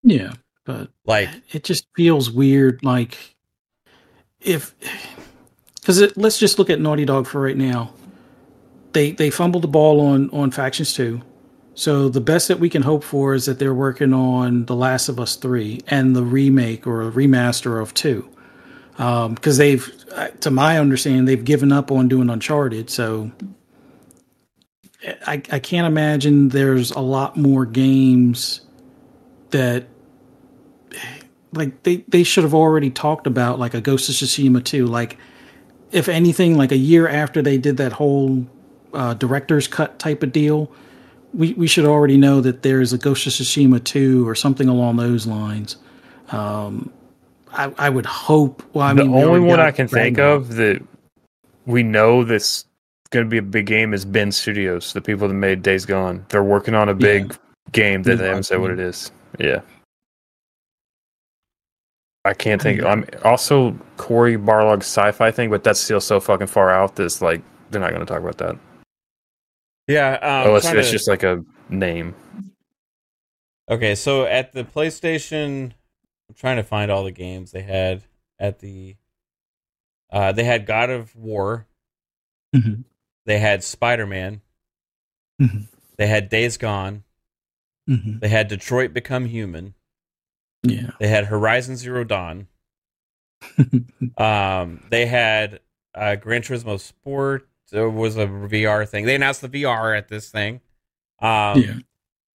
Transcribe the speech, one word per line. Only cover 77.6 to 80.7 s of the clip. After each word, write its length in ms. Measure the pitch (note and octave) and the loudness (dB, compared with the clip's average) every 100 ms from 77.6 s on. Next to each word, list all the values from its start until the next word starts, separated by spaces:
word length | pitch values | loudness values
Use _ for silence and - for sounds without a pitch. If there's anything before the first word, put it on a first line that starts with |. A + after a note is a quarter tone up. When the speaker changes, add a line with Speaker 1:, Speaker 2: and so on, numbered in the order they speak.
Speaker 2:
had 420 | G2 F#2+ F#2 F#2+ - _ _ _ | -6 -4 -4 -4 -12 _ _ _
at 220 | G2+ G2+ | -8 -8
the, 340 | G2+ F#2+ F#2+ G2 _ _ _ _ _ _ _ _ _ _ _ | -16 -20 -20 -20 _ _ _ _ _ _ _ _ _ _ _
uh, 180 | G2+ F#2+ | -2 0
they 140 | G#2 | 0
had 200 | A#2 A#2 | 0 -2
God 240 | G#2+ | -2